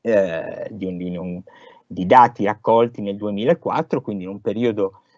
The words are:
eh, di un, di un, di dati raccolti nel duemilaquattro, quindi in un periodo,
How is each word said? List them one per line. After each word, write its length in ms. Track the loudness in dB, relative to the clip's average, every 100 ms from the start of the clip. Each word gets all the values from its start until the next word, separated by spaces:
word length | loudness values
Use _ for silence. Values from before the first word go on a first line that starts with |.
eh, 640 | 2 2 2 -2 -8 -10 -12
di 160 | -8 -8
un, 100 | -6
di 200 | -6 -8
un, 240 | -8 -10 -12 -20 -20 -20 _
di 200 | -6 4
dati 380 | 8 6 4
raccolti 560 | -4 -2 2 4 4 -2
nel 160 | -8 -6
duemilaquattro, 840 | -6 -4 0 0 0 -4 -2 -4
quindi 240 | -4 -8
in 60 | -8
un 100 | -8
periodo, 600 | -6 -2 -2 0 -4 -6 _